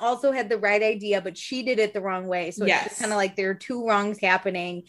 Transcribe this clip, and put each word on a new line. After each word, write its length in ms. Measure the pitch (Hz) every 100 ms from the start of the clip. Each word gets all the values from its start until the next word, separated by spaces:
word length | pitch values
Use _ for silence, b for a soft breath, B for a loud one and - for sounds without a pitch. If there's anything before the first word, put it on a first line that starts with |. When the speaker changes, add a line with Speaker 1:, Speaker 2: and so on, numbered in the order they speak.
Speaker 1:
also 300 | 233 247 277
had 180 | 262 214
the 80 | 220
right 240 | 202 208
idea, 400 | 220 214 208 202
but 160 | 185 180
she 240 | - 254
did 160 | 254 240
it 160 | 214
the 80 | 208
wrong 240 | 190 185 185
way. 240 | 180 170
So 160 | 180 196
it's 80 |
just 120 | 175 208
Speaker 2:
Yes. 80 | -
Speaker 1:
kinda 180 | 226 208
like 200 | 190 190
there 120 | 190
are 60 |
two 320 | 190 - 247 226
wrongs 300 | 208 202 208
happening. 600 | 190 185 196 185 175 175